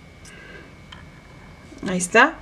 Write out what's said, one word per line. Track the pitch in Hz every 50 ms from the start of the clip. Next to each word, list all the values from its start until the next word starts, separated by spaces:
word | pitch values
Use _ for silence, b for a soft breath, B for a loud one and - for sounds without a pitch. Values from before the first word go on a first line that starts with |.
| - - - - - B B B B B B B B B B B - - - - - - - - - - - - - - - - - - - - - 190
Ahí | 185
está. | 180 - - - 226 262 320 - -